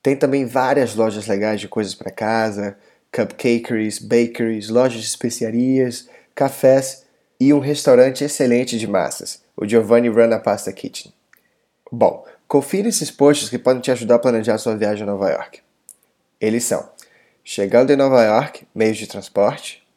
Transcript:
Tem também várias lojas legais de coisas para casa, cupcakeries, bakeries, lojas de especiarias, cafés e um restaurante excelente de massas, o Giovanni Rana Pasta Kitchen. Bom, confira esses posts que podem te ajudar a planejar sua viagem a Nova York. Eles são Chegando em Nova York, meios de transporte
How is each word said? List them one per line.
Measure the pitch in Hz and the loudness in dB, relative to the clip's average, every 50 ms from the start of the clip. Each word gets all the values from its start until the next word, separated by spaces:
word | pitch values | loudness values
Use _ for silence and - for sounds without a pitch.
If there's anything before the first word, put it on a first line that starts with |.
Tem | _ 135 139 | _ 0 0
também | 139 - 135 135 139 135 | 2 0 0 0 -2 -4
várias | 120 127 135 127 131 143 147 131 113 104 | -2 -2 0 0 2 2 0 0 -2 0
lojas | 110 113 110 101 107 101 | 0 -2 0 -2 -6 -6
legais | 110 104 98 104 107 107 101 | -4 -4 -2 -2 -2 -2 -4
de | 98 | -6
coisas | 98 - 113 107 95 92 | -8 -6 -6 -6 -6 -8
para | - - - | -12 -14 -16
casa, | - - 113 107 113 113 110 110 101 101 101 101 98 _ _ _ _ _ _ _ | -10 -6 -4 -2 -2 0 -2 -2 -4 -6 -8 -8 -10 _ _ _ _ _ _ _
cupcakeries, | - - 110 98 - - - 127 117 117 117 - 120 110 110 107 104 - | -4 -4 -4 -4 -6 -4 0 0 0 0 -2 -4 -4 -4 -4 -4 -6 -10
bakeries, | - 104 120 120 120 117 117 - 120 113 113 110 104 107 | -6 0 2 2 2 0 -2 -4 -4 -4 -4 -6 -6 -2
lojas | 110 120 127 131 120 113 | 0 2 2 2 0 -4
de | 107 | -8
especiarias, | 107 - - - 120 117 - 120 110 110 117 123 127 131 131 131 123 120 - - _ _ - _ _ _ | -10 -8 -6 -6 -6 -6 -4 -6 -4 -2 -2 0 2 2 2 0 0 -2 -10 -16 _ _ -20 _ _ _
cafés | - 139 131 - - - 131 131 135 135 - - - _ _ _ _ _ _ _ _ | -2 -2 -2 -2 2 4 4 4 4 2 -2 -10 -14 _ _ _ _ _ _ _ _
e | 127 139 | 4 4
um | 147 143 | 4 4
restaurante | 127 143 147 - - 147 127 120 127 135 127 - 143 | 2 0 -4 0 4 4 6 6 6 4 2 -4 -6
excelente | 143 - - 143 123 120 120 127 123 117 113 | -6 -2 0 2 2 2 2 0 -2 -4 -6
de | 110 | -4
massas, | 104 101 95 80 - - - - - - - _ _ _ | -2 -2 -2 -2 -2 -6 -10 -12 -14 -16 -16 _ _ _
o | - - | -8 -4
Giovanni | 104 113 117 110 101 117 120 120 120 | 2 2 2 4 4 4 4 4 2
Rana | 107 113 117 117 110 107 | 4 4 4 4 2 0
Pasta | - 110 101 104 - 95 | 0 -2 -2 -2 -4 -12
Kitchen. | 92 - - 92 - - - - _ _ _ _ _ _ _ _ _ _ _ _ _ _ _ - | -12 -12 -14 -14 -14 -14 -18 -18 _ _ _ _ _ _ _ _ _ _ _ _ _ _ _ -14
Bom, | - 117 107 87 - - - - - _ _ | -2 0 0 0 0 -2 -16 -20 -20 _ _
confira | _ - 143 135 - - 190 202 233 | _ 0 0 0 0 -4 -2 -2 -2
esses | 220 - 160 - | -2 -4 -6 -6
posts | - - 143 143 147 147 - - | -2 2 4 4 4 2 -2 -6
que | - 117 | -8 -2
podem | - 127 131 127 | 0 0 0 0
te | 123 - | 0 -2
ajudar | 127 117 120 107 120 | -2 -2 2 4 4
a | 120 | 4
planejar | 120 131 120 113 107 117 107 110 | 4 2 0 0 0 0 -2 -2
sua | - 120 110 | -2 -4 -2
viagem | 104 107 104 107 104 | -2 -2 -2 -2 -4
a | 107 | -4
Nova | 101 101 95 98 90 | -6 -4 -2 -2 -2
York. | 73 - - - - - _ _ _ _ _ - - _ _ _ _ _ _ _ _ _ | -2 -2 -6 -12 -18 -20 _ _ _ _ _ -20 -20 _ _ _ _ _ _ _ _ _
Eles | - 107 110 117 117 | -2 0 0 0 -2
são | - 107 76 - - _ - - _ _ _ _ _ _ _ _ | -2 -4 -6 -6 -10 _ -20 -20 _ _ _ _ _ _ _ _
Chegando | - - - 101 98 107 117 131 135 | -12 -6 -4 -4 2 4 2 4 4
em | 147 | 4
Nova | 135 139 135 131 123 | 2 4 4 6 6
York, | 113 107 107 113 143 151 - - - _ | 6 6 4 2 0 -2 -8 -16 -20 _
meios | _ - 110 110 110 | _ 0 0 0 0
de | 104 107 - | -2 -8 -12
transporte | - 104 92 - _ 98 101 107 135 - - - - _ _ _ _ | -12 -14 -14 -6 _ 0 0 0 0 -4 -12 -16 -18 _ _ _ _